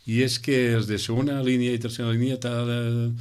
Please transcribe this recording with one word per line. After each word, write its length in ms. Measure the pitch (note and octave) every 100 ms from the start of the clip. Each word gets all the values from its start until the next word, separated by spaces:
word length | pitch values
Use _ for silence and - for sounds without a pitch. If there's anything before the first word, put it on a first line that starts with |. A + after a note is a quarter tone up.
| -
i 160 | A#2
és 160 | C3 -
que 340 | - C3 B2
els 120 | A#2 A2
de 120 | G2+
segona 440 | - A#2 C#3+ C#3
línia 300 | B2+ B2+ B2
i 40 | A#2
tercera 340 | A2+ A#2 A#2
línia, 260 | A#2 B2+ B2+
tal, 320 | A#2+ A#2+ A#2+
eh, 400 | A#2+ A#2 A#2 A#2 A#2